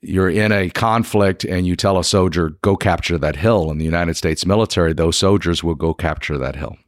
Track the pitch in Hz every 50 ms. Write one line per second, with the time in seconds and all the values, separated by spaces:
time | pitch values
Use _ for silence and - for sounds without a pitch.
0 | - 80 82 92 95 92 82 104 107 107 107 101 95 90 - - - 113 110 117
1 | 113 - - 107 101 98 95 - - - 92 90 92 90 90 87 - 101 98 92
2 | 90 - - 101 92 92 80 85 85 80 78 _ - 98 95 - - 98 87 80
3 | - - 87 82 69 76 73 71 80 110 117 104 85 80 76 76 80 80 80 85
4 | 87 82 82 - - 82 80 - - 87 98 107 110 104 - - 87 82 80 73
5 | 82 82 82 - - 95 101 101 - 87 85 80 - 82 82 71 76 80 80 _
6 | - 82 76 76 - - 76 71 64 65 67 71 71 62 - - _